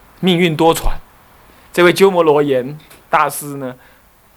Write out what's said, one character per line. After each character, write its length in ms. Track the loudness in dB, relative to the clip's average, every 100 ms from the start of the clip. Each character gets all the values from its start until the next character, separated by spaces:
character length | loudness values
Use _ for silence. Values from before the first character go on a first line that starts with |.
| _ _
命 180 | -2 0
运 180 | 0 2
多 180 | 0
舛， 180 | 0 -2 -4 -8 _ _ _ _ _ _
这 140 | 0
位 80 | 2
鸠 180 | 4 2
摩 120 | 2
罗 200 | 2 2
什 360 | 0 -2 -4 -12 -20 -20 _
大 180 | -2 -2
师 280 | -4 -12 -12
呢， 180 | -14 -16 _ _ _ _ _